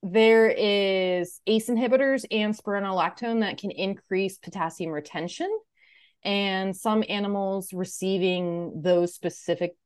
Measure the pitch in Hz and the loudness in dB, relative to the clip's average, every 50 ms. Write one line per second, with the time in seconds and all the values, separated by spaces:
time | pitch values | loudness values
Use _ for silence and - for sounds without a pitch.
0 | - 190 175 226 220 220 226 226 226 220 - - 220 208 202 202 202 196 190 190 | -8 0 4 6 6 8 8 8 6 6 4 2 2 2 2 2 2 2 2 2
1 | 185 185 180 180 175 175 - - _ - 220 220 220 - 240 220 254 240 240 262 | 2 2 2 0 -2 -4 -8 -12 _ 2 2 2 2 2 0 0 2 2 2 4
2 | 277 277 269 269 - - - 220 214 214 214 - - - 202 202 196 196 190 185 | 4 4 2 0 -2 -2 -2 0 0 0 -2 -4 -4 -4 -4 -2 -2 -2 0 0
3 | 165 175 185 - 240 233 233 226 220 196 185 - - 202 - - 185 190 196 196 | 0 0 -2 -4 -6 -2 0 0 0 0 -2 -6 -8 -10 -6 -4 -4 -4 -4 -6
4 | _ _ 190 185 196 190 190 - - - - 196 170 165 160 - 180 160 160 147 | _ _ -2 -2 -2 -2 -4 -8 -16 -12 -6 -6 -6 -6 -4 -6 -6 -6 -6 -6
5 | 147 - - 165 160 175 - - 330 381 427 440 440 _ _ _ _ _ _ _ | -8 -8 -8 -8 -8 -8 -6 -6 -6 -4 -4 -6 _ _ _ _ _ _ _ _
6 | _ _ _ _ _ - 202 202 202 196 190 190 190 196 190 190 - 226 214 220 | _ _ _ _ _ -2 0 0 0 0 -2 -2 -2 -4 -6 -4 -2 0 0 0
7 | 214 - 196 208 202 202 202 202 196 190 190 196 190 - - 180 185 180 - - | 0 0 -2 -4 -2 -2 -2 -2 -2 -2 -2 -4 -6 -8 -6 -8 -8 -6 -6 -6
8 | - 190 190 185 175 190 180 180 180 175 170 170 175 170 - 160 147 185 180 175 | -2 -2 0 2 2 2 0 0 -2 -2 -4 -4 -6 -8 -8 -4 2 2 4 4
9 | 175 175 - - - 175 160 - - - 170 165 180 175 - _ _ | 4 0 -2 -6 -8 -8 -8 -8 -4 -4 -2 -2 -2 -6 -6 _ _